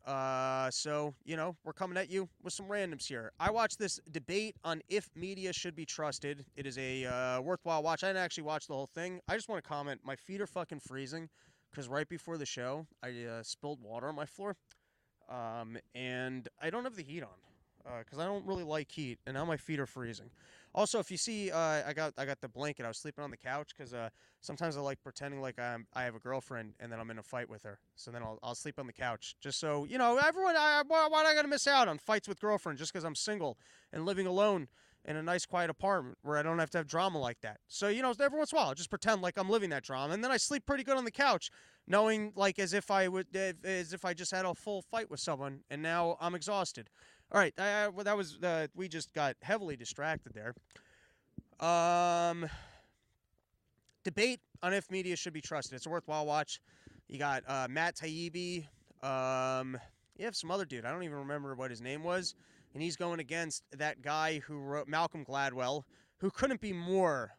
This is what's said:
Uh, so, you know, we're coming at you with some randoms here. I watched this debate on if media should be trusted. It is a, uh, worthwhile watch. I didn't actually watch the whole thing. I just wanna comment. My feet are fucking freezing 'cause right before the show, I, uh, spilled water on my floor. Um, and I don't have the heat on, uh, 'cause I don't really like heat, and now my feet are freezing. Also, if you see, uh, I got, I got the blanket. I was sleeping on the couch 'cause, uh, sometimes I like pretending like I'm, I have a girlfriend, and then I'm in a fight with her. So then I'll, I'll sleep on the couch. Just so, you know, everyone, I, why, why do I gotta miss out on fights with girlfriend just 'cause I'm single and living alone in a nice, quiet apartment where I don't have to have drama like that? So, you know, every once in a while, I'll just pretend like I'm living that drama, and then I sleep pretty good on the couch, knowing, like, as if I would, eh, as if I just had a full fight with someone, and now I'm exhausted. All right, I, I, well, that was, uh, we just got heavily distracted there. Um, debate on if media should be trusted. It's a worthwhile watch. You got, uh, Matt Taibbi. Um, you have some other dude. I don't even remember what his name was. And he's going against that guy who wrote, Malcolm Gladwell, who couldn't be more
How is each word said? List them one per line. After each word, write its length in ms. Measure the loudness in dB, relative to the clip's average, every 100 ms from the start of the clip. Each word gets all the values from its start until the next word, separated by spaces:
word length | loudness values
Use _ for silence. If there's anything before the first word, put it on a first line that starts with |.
| -4
Uh, 640 | -2 0 0 0 2 0
so, 440 | -2 -2 0 -2 -6
you 100 | -6
know, 220 | -4 -4 -6
we're 80 | -12
coming 240 | -6 -2 -2
at 140 | -2
you 180 | -2 -4 _
with 100 | -10
some 140 | -8 -4
randoms 400 | -2 -2 -4 -6
here. 260 | -6 -6 _
I 100 | 2
watched 280 | 4 2 0
this 200 | -4 -4 -6
debate 420 | -8 -2 -2 -2 -4
on 200 | -4 -4 -2
if 180 | -2 -2 -8
media 340 | -6 -4 -4
should 240 | -4 -6
be 120 | -6 -8
trusted. 580 | -2 -2 -2 -4 -6 -10 -10
It 100 | -8
is 100 | -4
a, 300 | -4 -2 -2
uh, 340 | 0 2 0
worthwhile 420 | 0 -2 0 2
watch. 220 | 2 2
I 40 | 0
didn't 140 | 0
actually 200 | -2 -2
watch 240 | -4 -4 -4
the 80 |
whole 120 | -6 -6
thing. 360 | -6 -6 -6 -2
I 80 |
just 140 | -4 -2
wanna 140 | -8
comment. 420 | -4 -6 -4 -6
My 100 | -8
feet 280 | -10 -8 -6
are 40 | -4
fucking 340 | -4 -6 -8
freezing 500 | -10 -8 -8 -8 -12 _ _ _ _
'cause 160 | -12 -4
right 180 | -4 -4
before 300 | -8 -8 -6
the 80 |
show, 420 | -6 -4 -4 -4 -8 _
I, 220 | -10 -8
uh, 180 | -8 -8
spilled 380 | -8 -8 -8 -8
water 260 | -8 -6 -6
on 80 |
my 120 | -6 -8
floor. 320 | -6 -8 -8 _ _ _ _ _ _ -10
Um, 480 | -6 -6 -6 -8 -10 _
and 560 | -8 -4 -4 -4 -6 -10 _
I 80 | -4
don't 160 | -4
have 120 | -6 -10
the 60 |
heat 200 | -10 -10
on, 180 | -10 -16 _ _ _ _ -12
uh, 180 | -12
'cause 140 | -10 -6
I 80 | -4
don't 180 | -4
really 180 | -4 -4
like 280 | -2 -4 -4
heat, 280 | -6 -6 -8
and 80 | -6
now 140 | -4 -2
my 100 | -2
feet 240 | -2 -2
are 60 | -2
freezing. 440 | -6 -8 -8 -14 -20 -20 -20 -4
Also, 240 | 2 2 2
if 100 | -2
you 80 | -4
see, 360 | -2 -2 0
uh, 360 | 2 2 2 0
I 40 |
got, 180 | -2 -2 -2
I 80 | -4
got 140 | -4
the 80 | -8
blanket. 360 | -4 -4 -4
I 40 | -6
was 100 | -6
sleeping 240 | -10 -8
on 80 | -10
the 60 | -8
couch 380 | -4 -4 -6 -12
'cause, 180 | -10
uh, 160 | -6 -6 _ _ _
sometimes 360 | -12 -4 -2 -2
I 40 |
like 200 | -4 -4
pretending 380 | -10 -10 -8 -6
like 180 | -6 -4
I'm, 280 | -6 -6 -6
I 80 | -4
have 140 | -4 -4
a 20 |
girlfriend, 560 | -4 -6 -4 -8 -8 -12
and 100 | -10
then 80 | -8
I'm 120 | -8
in 80 | -10
a 40 |
fight 260 | -6 -6 -6
with 140 | -10
her. 160 | -12 -14 _
So 160 | -18 -12
then 140 | -8
I'll, 160 | -8 -6
I'll 140 | -8 -6
sleep 220 | -8 -8
on 80 | -10
the 40 |
couch. 440 | -2 -2 -2 -8 -10
Just 200 | -6 -2
so, 240 | 0 0
you 140 | 0 4
know, 200 | 6 6
everyone, 380 | 4 4 4 6
I, 260 | 6 6 6
why, 200 | 6 8
why 160 | 8
do 60 | 8
I 60 |
gotta 140 | 6 4
miss 200 | 4 6
out 180 | 8 8
on 120 | 4
fights 280 | 2 0 0
with 140 | -2
girlfriend 360 | 2 2 0 -4
just 160 | -4
'cause 120 | -4
I'm 100 | -4
single 420 | -2 -2 0 -2 -4 -14 -20 _
and 120 | -2
living 220 | 0 2 2
alone 420 | 6 6 4 -2 _ _ _
in 120 | -6 -4
a 60 |
nice, 240 | 0 0 0
quiet 240 | 0 0
apartment 480 | 0 2 2 0 -8
where 140 | 0 2
I 60 |
don't 160 | 2 2
have 120 | 2
to 80 | 0
have 100 | 0
drama 320 | 2 2 2
like 200 | -2 -4
that? 180 | -10 -12 _
So, 180 | 0 2
you 160 | 4
know, 100 | 2 4
every 180 | 4 4
once 140 | 2
in 80 | 4
a 20 |
while, 80 | 4
I'll 40 |
just 160 | 0 -4
pretend 320 | 0 4 4
like 160 | 2 0
I'm 100 | 4
living 220 | 4 4
that 140 | -2
drama, 280 | -2 -2 0
and 120 | 0
then 80 | 2
I 60 | 2
sleep 280 | 2 0 2
pretty 160 | 0
good 140 | 2 2
on 80 |
the 80 | 2
couch, 400 | 4 4 4 0 -12 -20 _ 4
knowing, 460 | 6 8 4 0
like, 240 | 4 4 4
as 140 | 2
if 180 | 2 4
I 160 | 4 6
would, 220 | 2 -2 0
eh, 160 | -2 -2
as 300 | -2 -2 -2
if 120 | -4
I 80 | -4
just 200 | -2 -2
had 120 | 0
a 100 | 0 -2
full 260 | -2 -4
fight 260 | -2 -2 -2
with 120 | -4
someone, 420 | -2 -2 -2 -6 -8
and 100 | -2
now 360 | 2 4 4 2
I'm 140 | 0
exhausted. 560 | -2 0 0 0 -4 -14 _ -20 _ _
All 80 | 6
right, 140 | 6 4
I, 260 | 0 2
I, 40 | 2
well, 160 | 0
that 120 | 0 2
was, 220 | 0 -2
uh, 260 | 0 2 0
we 120 | -4 -6
just 260 | -4 -4
got 240 | 0 0 0
heavily 340 | -2 -2 -2 -6
distracted 580 | -8 -4 -2 -2 -6
there. 200 | -8 -8 -8 _ -20 _ _ _ _ _ -18 _ _
Um, 880 | 2 4 6 6 6 6 4 0 -4 -8 -14 -20 _ _ _ _ _ _ _ _ _ _ _ _
debate 360 | -6 2 2 2 _ -4
on 100 | 0
if 180 | 0 0
media 260 | -4 -2 -2
should 160 | -4
be 80 | -6
trusted. 340 | -4 -6 -4
It's 120 | -8 -4
a 40 |
worthwhile 360 | -6 -2 -2 2
watch. 340 | 2 0 -6 _ -20 -20 -20 -14
You 100 | -4
got, 240 | 0 0 -2
uh, 180 | -2 0
Matt 280 | 0 0 0
Taibbi. 720 | -6 -6 -6 -6 -4 -4 -8 -18 _ _
Um, 760 | -2 0 2 2 2 0 -2 -8 -12 _ _ -8
you 100 | -6
have 100 | -4
some 140 | -2
other 160 | -2 -2
dude. 180 | -4
I 60 | -4
don't 120 | -4
even 140 | -4 -6
remember 380 | -4 -4 -4
what 160 | -6 -6
his 100 | -6
name 240 | -4 -2
was. 300 | 0 0 0 -6 -20 -20 _
And 80 | -4
he's 140 | -4 0
going 240 | -2 -2
against 440 | -2 -2 -2 -4 _
that 300 | -2 -2 -2
guy 380 | -2 2 2 0
who 180 | -4 -8
wrote, 280 | -4 -4 0
Malcolm 380 | 0 0 -2
Gladwell, 600 | -4 0 0 2 0 0 -4 -20 _ _
who 120 | -2
couldn't 300 | 2 2 2
be 120 | -2
more 600 | -4 2 4 4 2 -2